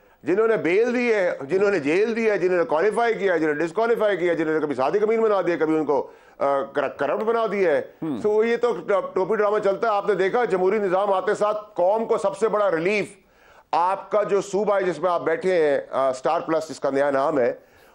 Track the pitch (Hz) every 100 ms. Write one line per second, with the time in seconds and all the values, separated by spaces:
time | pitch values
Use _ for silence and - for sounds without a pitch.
0 | _ _ 120 196 226 220 156 190 247 247
1 | 240 214 180 - 135 190 202 196 139 170
2 | 226 233 226 202 180 180 165 151 202 202
3 | 233 180 196 170 156 147 170 175 226 220
4 | 214 185 175 160 160 156 151 131 135 196
5 | 214 226 220 196 170 165 156 160 147 139
6 | - - - - 139 139 131 143 135 -
7 | 139 196 220 233 220 202 180 135 - -
8 | 160 120 208 214 233 233 240 180 151 196
9 | 185 185 185 208 208 214 202 196 226 202
10 | 202 190 190 233 233 185 185 220 202 185
11 | 202 190 190 202 208 214 - - 180 220
12 | 226 220 196 196 220 208 202 165 175 208
13 | 165 - _ _ _ - _ 151 175 196
14 | - 214 190 196 185 185 208 196 180 151
15 | 180 170 147 165 185 180 151 139 - 123
16 | 135 131 160 165 165 160 156 135 143 135
17 | 143 135 143 147 120 143 - - -